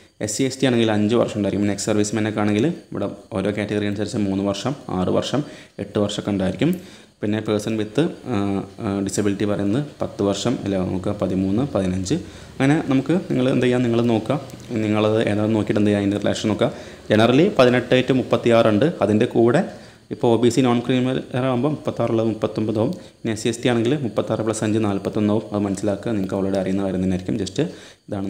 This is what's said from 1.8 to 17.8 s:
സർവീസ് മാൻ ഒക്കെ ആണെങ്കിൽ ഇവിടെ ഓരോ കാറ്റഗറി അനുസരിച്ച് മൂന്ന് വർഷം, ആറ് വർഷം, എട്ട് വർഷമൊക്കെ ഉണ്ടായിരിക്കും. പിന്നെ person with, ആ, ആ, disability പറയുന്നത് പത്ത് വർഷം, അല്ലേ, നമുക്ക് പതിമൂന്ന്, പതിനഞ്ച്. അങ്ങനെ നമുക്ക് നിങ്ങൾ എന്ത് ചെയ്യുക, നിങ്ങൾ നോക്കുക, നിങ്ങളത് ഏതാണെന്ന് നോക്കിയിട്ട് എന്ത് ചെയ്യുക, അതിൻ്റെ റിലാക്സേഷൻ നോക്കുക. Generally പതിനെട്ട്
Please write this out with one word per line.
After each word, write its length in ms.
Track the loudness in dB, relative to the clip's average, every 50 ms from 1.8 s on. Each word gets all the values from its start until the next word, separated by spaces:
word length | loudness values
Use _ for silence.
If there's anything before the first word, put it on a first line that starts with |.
| -2 0
സർവീസ് 240 | 0 0 0 0 -2
മാൻ 100 | -2 -2 -2
ഒക്കെ 100 | 0 0 0
ആണെങ്കിൽ 220 | 0 2 2 0 0 -2 -6 -10 -10
ഇവിടെ 160 | -8 -6 -6 -6 -8 -12 -12 -8 -6
ഓരോ 120 | -2 -2 -2 -2
കാറ്റഗറി 300 | -2 -4 -2 -2 -2 -2 -2
അനുസരിച്ച് 300 | -2 -4 -4 -4 -2 -2 -2
മൂന്ന് 160 | 0 0 0 0 -2
വർഷം, 240 | -2 -2 -4 -6 -6 -6 -8 -6 -4 -2
ആറ് 120 | 0 0 0
വർഷം, 240 | 0 0 0 -2 -4 -4 -6 -12 -18 -20 -16 _ -12 -10
എട്ട് 140 | -4 -2 0 0
വർഷമൊക്കെ 280 | 0 -2 -4 -4 -2 -2
ഉണ്ടായിരിക്കും. 360 | 0 0 -2 -2 0 0 0 0 -2 -6 -14 -20 -20 -20 -20 _ _
പിന്നെ 180 | -4 -2 -2 -2 0
person 260 | -2 -2 -2 -2 -2 -4 -4
with, 180 | -4 -2 0 0 0 0 -4 -8 -8 -4 -2
ആ, 20 | -2 -2 -2 -2 -4 -4 -8 -10 -8 -4
ആ, 40 | -4 -2 -2 -2
disability 400 | -2 -2 0 0 0 0 0 -2 -2
പറയുന്നത് 320 | -2 -2 0 0 0 -2 -2 -6 -8 -8
പത്ത് 200 | -8 -6 -2 0 0
വർഷം, 260 | 0 0 0 -2 -2 -2 -2 -2
അല്ലേ, 140 | -2 -2 -2 -2 -2
നമുക്ക് 220 | -4 -4 -4 -4 -4 -2
പതിമൂന്ന്, 420 | -2 -2 0 0 0 0 0 0 0 0 0
പതിനഞ്ച്. 420 | 0 0 0 -2 -2 -2 -2 -2 -4 -4 -8 -16 -18 -20 -14 -4
അങ്ങനെ 180 | 0 2 2 2 2 2 0
നമുക്ക് 240 | 0 0 2 2 0 0 0 -2
നിങ്ങൾ 160 | -2 0 2 2 2
എന്ത് 120 | 2 2
ചെയ്യുക, 140 | 2 2 2 2
നിങ്ങൾ 160 | 2 2 2 2 2
നോക്കുക, 240 | 2 2 0 0 -2 -4 -6 -10 -14 -16 -10 -6 -4 -2 0
നിങ്ങളത് 340 | 0 2 2 2 4 4 2 2 2
ഏതാണെന്ന് 260 | 0 0 2 2 2
നോക്കിയിട്ട് 240 | 2 0 2 2 2
എന്ത് 80 | 4 4
ചെയ്യുക, 120 | 4 4 2
അതിൻ്റെ 160 | 2 0 0 0
റിലാക്സേഷൻ 280 | -2 -2 0 0 0 0
നോക്കുക. 160 | 2 0 -2 -2 -6 -14 -18 -18 -12 0 2
Generally 340 | 4 6 6 6 6 6 4 4 6 6
പതിനെട്ട് 400 | 6 6 6 4